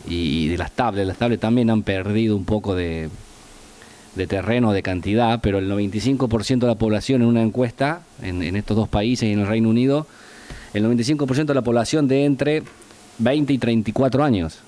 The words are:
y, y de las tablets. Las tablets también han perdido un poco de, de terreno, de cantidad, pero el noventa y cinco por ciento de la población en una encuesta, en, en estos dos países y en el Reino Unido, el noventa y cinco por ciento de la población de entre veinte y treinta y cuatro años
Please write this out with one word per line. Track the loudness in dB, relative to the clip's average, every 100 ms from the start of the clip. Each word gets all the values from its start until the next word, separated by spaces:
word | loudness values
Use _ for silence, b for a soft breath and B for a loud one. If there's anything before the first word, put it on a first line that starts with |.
| -6
y, | -4 -2 0
y | -2
de | -2
las | -4
tablets. | -2 -2 0 -2
Las | -2
tablets | -2 0
también | 0 2 2
han | 2
perdido | 0 -2 0 0 0 0
un |
poco | 0 -2 -2 -2
de, | -2 -4 -8 -10 -18 -20 -20 -20 -20 -20 B B B
de | -6 -2
terreno, | -2 0 2 2
de | 2
cantidad, | -2 -4 0 2 2 2
pero | 0 0
el | 0
noventa | -2 -2 -2
y |
cinco | 0 0 0
por | 0
ciento | 0 0 2
de |
la | 2
población | 0 0 0 2
en | 4
una | 4
encuesta, | 2 0 -2 -2 -4 -4 -10 -12
en, | -8 -4
en | -4
estos | -4 -2 0
dos | 0
países | 0 0 0 0
y |
en | 0
el | 2
Reino | 2 2
Unido, | 2 2 0 -2 B B B B B B
el | -2
noventa | 0 2
y |
cinco | 0 0 0
por |
ciento | 0 0
de | 0
la |
población | 2 0 2 0 2
de | 2 2
entre | 2 0 -2 -4 -16 -20 -20 -14 -2
veinte | 0 2 2
y | 0
treinta | 2 0 0
y |
cuatro | 0 2 2
años | 2 2 0 -8